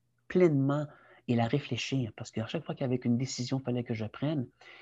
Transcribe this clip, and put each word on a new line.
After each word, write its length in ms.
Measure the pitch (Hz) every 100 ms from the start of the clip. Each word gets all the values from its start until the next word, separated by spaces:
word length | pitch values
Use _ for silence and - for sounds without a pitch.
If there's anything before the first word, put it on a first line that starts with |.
| _ _ -
pleinement 580 | 185 175 139 135 147 147 - - - -
et 100 | 117
la 100 | 117
réfléchir. 640 | 143 - 113 - 135 110 -
Parce 140 | 117
qu'à 160 | 110 113
chaque 200 | 170 -
fois 80 |
qu'avec 320 | 156 131 127 120
une 100 | 120
décision, 440 | 131 - 123 135
il 40 |
fallait 180 | 127 123
que 120 | 117
je 100 | 110
prenne, 420 | 107 - 143 151 117 - - -